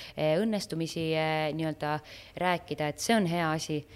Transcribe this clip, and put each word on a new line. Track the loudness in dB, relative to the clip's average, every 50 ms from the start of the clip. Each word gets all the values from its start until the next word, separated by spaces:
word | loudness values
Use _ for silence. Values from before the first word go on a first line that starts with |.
| -14 -10 -4
eh, | 0 2 4 4
õnnestumisi, | 4 4 2 0 -2 -2 -4 -4 -4 -4 -4 -2 -2 0 0 2
eh, | 2 2 2 2 0 0 0 0
nii-öelda | -2 -2 -2 -2 -2 -2 -2 -2 -2 -4 -10 -18 -18 -18 -14 -6
rääkida, | 0 2 2 2 0 -2 -6 -4 -2 -2 -2
et | -2 -2
see | 2 4 4
on | 4 4
hea | 2 2 2 2 0
asi. | 0 -2 -2 -2 -4 -4 -4 -8 -20